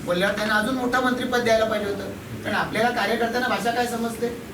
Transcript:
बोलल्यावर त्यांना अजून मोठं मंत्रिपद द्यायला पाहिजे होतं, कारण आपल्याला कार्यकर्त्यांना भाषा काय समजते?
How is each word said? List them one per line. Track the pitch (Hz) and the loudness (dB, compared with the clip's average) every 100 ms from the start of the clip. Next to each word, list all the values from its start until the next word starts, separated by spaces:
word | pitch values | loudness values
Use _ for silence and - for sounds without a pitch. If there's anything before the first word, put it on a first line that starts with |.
बोलल्यावर | - 175 196 208 | 0 2 2 0
त्यांना | 214 | 2
अजून | 214 220 | 2 2
मोठं | 254 247 254 | 0 0 2
मंत्रिपद | 254 247 240 240 | 2 0 0 2
द्यायला | 226 220 | 4 4
पाहिजे | 220 214 202 | 4 0 -2
होतं, | 202 - - - - | -4 -6 -10 -10 -8
कारण | - | -4
आपल्याला | 196 160 208 240 | -2 -2 2 2
कार्यकर्त्यांना | 240 208 226 233 240 254 | 2 0 0 0 0 0
भाषा | 202 220 | 0 0
काय | 233 240 | 0 -2
समजते? | 233 233 220 233 - - | -2 -4 -2 -4 -4 -10